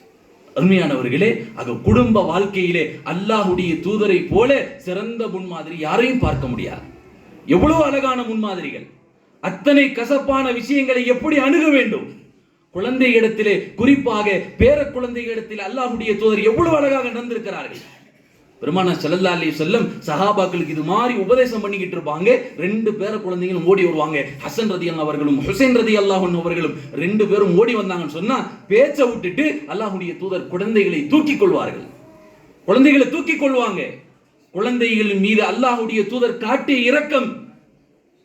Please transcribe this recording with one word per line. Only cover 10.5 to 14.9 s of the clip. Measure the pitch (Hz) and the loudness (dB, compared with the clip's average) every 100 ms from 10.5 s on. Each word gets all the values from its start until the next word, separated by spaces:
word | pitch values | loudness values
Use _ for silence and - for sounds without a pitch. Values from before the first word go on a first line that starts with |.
விஷயங்களை | 240 226 277 262 247 247 | -4 -2 -2 2 0 2
எப்படி | 247 311 302 | 0 2 2
அணுக | 262 320 311 | 4 4 4
வேண்டும்? | 277 220 147 - - - _ _ _ _ | 4 2 -2 -8 -16 -20 _ _ _ _
குழந்தை | 175 220 262 254 | -8 -4 0 4
இடத்திலே, | 226 214 - 214 185 - - | 4 2 0 0 0 -4 0
குறிப்பாக | 254 277 240 214 208 180 - - | 4 4 2 -2 0 -2 -6 4
பேர | 240 294 277 | 4 6 0